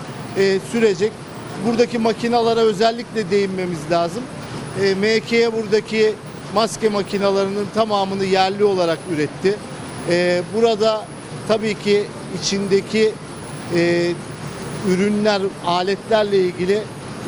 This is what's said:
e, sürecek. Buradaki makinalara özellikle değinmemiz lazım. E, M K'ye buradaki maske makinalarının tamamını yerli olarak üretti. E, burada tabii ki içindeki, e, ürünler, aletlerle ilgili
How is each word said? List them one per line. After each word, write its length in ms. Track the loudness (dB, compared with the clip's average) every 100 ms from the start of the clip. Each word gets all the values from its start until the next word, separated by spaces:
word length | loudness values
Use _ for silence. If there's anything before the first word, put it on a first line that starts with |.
| -12 -12 -6 0
e, 220 | 2 2 0
sürecek. 400 | 2 2 4 0 -2 -12 -14 -12 -4 0
Buradaki 320 | 2 2 2
makinalara 600 | 0 0 0 2 2 4
özellikle 720 | 2 4 2 2 -4 -4 0
değinmemiz 480 | 2 2 -2 -4 -4 0
lazım. 320 | 0 0 -2 -8 -12 -12 -10 -8 0
E, 120 | 0
M 260 | 2 2 2
K'ye 320 | 2 2 4
buradaki 600 | 2 0 0 2 2 2 2 -8 -12 -4
maske 340 | 0 0 0 0
makinalarının 800 | 0 -2 0 2 2 0 -2 -2
tamamını 500 | -2 0 0 0 -2
yerli 400 | 2 4 2 2
olarak 340 | 2 4 2 0 -2
üretti. 400 | -2 -2 0 0 0 -4 -12 -12 -8 0
E, 320 | 2 2 2 0 2
burada 480 | 2 4 2 2 -4 -14 -14 -10 -2
tabii 260 | 0 0
ki 300 | -2 2 2 0 -6 -10 -6
içindeki, 720 | -4 -2 2 2 2 2 2 0 -8 -14 -12 -12 -4
e, 360 | 0 2 2 0 -2 -8 -12 -10 -10 -10 -4 0
ürünler, 520 | 2 2 2 2 2 0 -4 -2
aletlerle 720 | 0 0 -2 2 2 4 2
ilgili 440 | 2 0 0 0 -2 -10 -12 -8